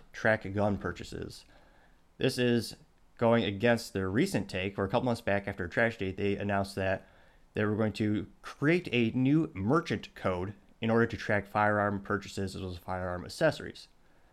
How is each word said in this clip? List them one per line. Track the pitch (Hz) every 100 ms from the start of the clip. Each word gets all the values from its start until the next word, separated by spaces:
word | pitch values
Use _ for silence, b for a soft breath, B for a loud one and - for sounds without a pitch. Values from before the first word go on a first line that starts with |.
| -
track | - 113 110 98
gun | 101 104 98
purchases. | 92 90 - - 82 - - b b b b b b -
This | 127 127
is | 123 120 104 - - _ _ -
going | 117 117
against | 101 98 120 117 -
their | 98 95
recent | 104 190 131 98
take, | 95 95 98
where | 98
a |
couple | 120 123
months | 117
back | - 101 98
after | 95 90
a |
tragedy, | - 117 113 95
they | 95 101 101
announced | 101 101 98 -
that | 95 95 b b b b b -
they | 107
were | 107
going | 110
to | 98 107 107 - -
create | - - 143 175 175
a | 120 113 127
new | 131 151 160 95
merchant | 98 156 160 110 -
code | - - 90 95 101 - -
in | 113
order | 113 117
to | -
track | - 104 101
firearm | 107 107 104 104 101
purchases | 98 101 101 - 95 95
as |
well | 92
as | 87
firearm | - 92 90 90 76
accessories, | - 160 - - - - _ b b b